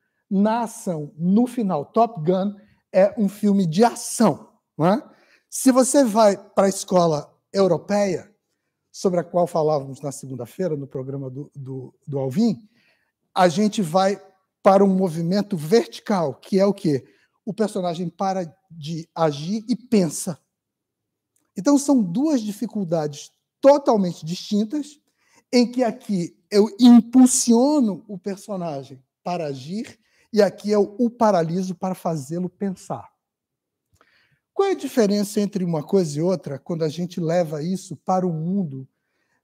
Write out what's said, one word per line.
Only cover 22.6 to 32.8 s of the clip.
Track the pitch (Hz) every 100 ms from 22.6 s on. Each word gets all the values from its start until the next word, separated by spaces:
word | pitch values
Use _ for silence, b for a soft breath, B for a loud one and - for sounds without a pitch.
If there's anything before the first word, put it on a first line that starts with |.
| 226 214 180 165 151 143 - _ _ _
totalmente | 269 285 285 226 185 170
distintas, | 156 180 - 208 214 302 277 - _ _ _ _ -
em | 247 240
que | 247
aqui | 240 254 - 196 170 _ -
eu | 208 220 -
impulsiono | 240 240 - 262 254 - - 226 269 302 226 170 -
o | 196
personagem | - 196 - 196 170 143 131 131 _ _
para | - 175 156
agir | 135 131 196 233 - _ _ _
e | 208
aqui | 196 185 202
eu | 208 190 -
o | 240
paraliso | 240 220 185 165 175 185
para | 175 185
fazê-lo | 185 185 160 131 165 180
pensar. | - 196 180